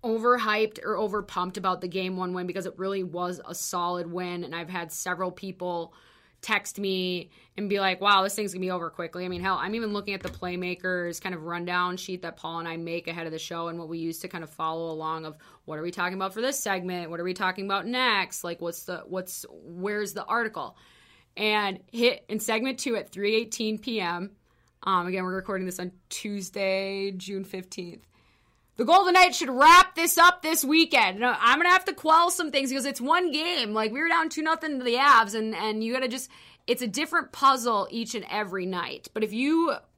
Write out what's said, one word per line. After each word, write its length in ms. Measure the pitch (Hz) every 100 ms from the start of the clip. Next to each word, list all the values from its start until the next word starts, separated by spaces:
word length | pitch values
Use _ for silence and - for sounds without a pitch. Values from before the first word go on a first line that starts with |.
overhyped 800 | 233 226 233 247 220 214 214 -
or 100 | -
overpumped 640 | 196 208 202 202 - 180 185
about 240 | 185 185
the 80 | 180
game 280 | 180 185 185
one 160 | 180
win, 140 | 180 180
because 200 | 185 175
it 120 | -
really 240 | 190 196
was 380 | 185 170 180 175
a 100 | -
solid 520 | 175 - 180 175 180 170
win. 380 | 170 180 175
And 100 | 156
I've 140 | 170 165
had 240 | 180 165
several 400 | - - 175 185
people 640 | 185 190 185 180 170 165 - _ _ _ _
text 360 | - 208 202 -
me 520 | 202 190 185 180 170 - _ -
and 120 | 202
be 120 | 202
like, 200 | 190 185
"Wow, 220 | 202 196
this 140 | 190 196
thing's 160 | 208
gonna 80 | 175
be 100 | 185
over 180 | 180 165
quickly." 360 | - 165 180
I 40 | 180
mean, 120 | 175
hell, 180 | 185 180
I'm 160 | 175
even 180 | 220 220
looking 220 | 208 202
at 80 | 196
the 60 | -
Playmakers 920 | - 180 180 180 175 185 180 175 170
kind 140 | 190
of 80 | 180
rundown 540 | 160 170 175 180 180 180
sheet 260 | - 180
that 140 | 175 160
Paul 240 | 165 165
and 80 | 165
I 80 | 165
make 320 | 165 170 170
ahead 180 | 165 165
of 60 |
the 60 | 160
show 280 | - 170 170
and 140 | 165
what 80 | 165
we 100 | 165
use 220 | 165 165
to 80 | 180
kind 160 | 175
of 60 | 160
follow 420 | - 160 165 165
along 320 | 160 156 160
of 120 | 160 156 - -
what 120 | - 156
are 60 |
we 80 | 170
talking 240 | 175 180
about 200 | 190 190
for 80 | 202
this 180 | 247 277
segment? 500 | 220 190 180 180 165
What 80 | 170
are 60 |
we 100 | 180
talking 300 | 185 190 185
about 200 | 196 196
next? 600 | 190 254 254 208 180 -
Like, 160 | 175 170
what's 240 | 170 170
the, 180 | - 175 -
what's, 380 | 185 185 - -
where's 640 | 80 117 170 190 208 208
the 120 | 202
article? 520 | - 226 226 220 127 - - - _ - _ -
And 440 | 214 214 202 190 -
hit 340 | 233 240 - _
in 100 | 214
segment 400 | 214 220 262 269
two 160 | -
at 160 | 220 -
three 240 | 185 202
eighteen 440 | 220 226 - 220 214
P 220 | 214 226
M. 360 | 175 175 196 - _ _ _ _
Um, 240 | - 185 175
again, 160 | 185
we're 100 | 185
recording 320 | 185 185 190 185
this 140 | 180
on 100 | 180 180 _
Tuesday, 1000 | - 214 202 180 208 196 190 196 196 196
June 320 | 190 185 196
fifteenth. 640 | 190 190 185 - 175 - _ _ _ _ _ _ _ -
The 80 |
Golden 300 | 247 349 370
Knights 240 | 370 359 -
should 100 | 269
wrap 460 | 254 294 349 359
this 240 | - 330 -
up 240 | 349 359
this 200 | 311 330
weekend. 560 | 269 320 320 269 202 190
No, 160 | 247 180
I'm 200 | 226 269
gonna 120 | 349
have 160 | 370 370
to 80 |
quell 360 | - 311 320 349
some 200 | 349 320
things 180 | 277 269
because 160 | 269
it's 160 | 269 254
one 320 | 247 339 359
game. 400 | 294 330 349 226
Like, 180 | 214 220
we 120 | 240
were 60 | 330
down 200 | 330 320
two 140 | -
nothing 360 | 311 320 311 277
to 60 |
the 120 | 247 240
Avs, 380 | 277 247 208
and, 200 | 220 220
and 280 | 190 214 214
you 120 | 226
gotta 140 | 254 254
just, 220 | 254 - - - - -
it's 160 | 240
a 40 | 247
different 460 | 202 311 339 -
puzzle 560 | - 277 262 233 226 285
each 240 | 233 226
and 120 | 240 -
every 360 | 208 202 190 185
night. 420 | 180 131 135 -
But 100 | -
if 80 | 214
you 400 | 214 269 330 330 - _